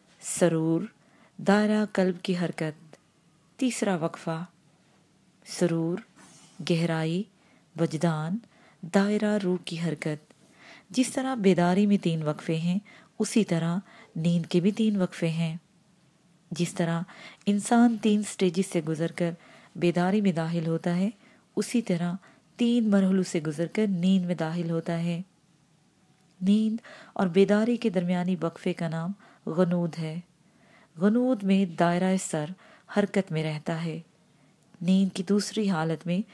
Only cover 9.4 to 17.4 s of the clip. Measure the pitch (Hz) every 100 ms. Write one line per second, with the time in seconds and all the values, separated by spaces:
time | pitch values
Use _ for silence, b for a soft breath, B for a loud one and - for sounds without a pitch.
9.4 | 185 180 - 165 165 147 160 151 _ _
10.4 | B B B B B 247 247 277 262 254
11.4 | 196 175 175 185 208 202 180 160 151 151
12.4 | - 160 170 185 - B B - 214 226
13.4 | 190 165 165 180 - B B 165 170 175
14.4 | 151 180 185 208 220 202 180 - 165 160
15.4 | 165 165 _ _ _ _ _ _ _ _
16.4 | - 175 170 - 170 170 175 B B B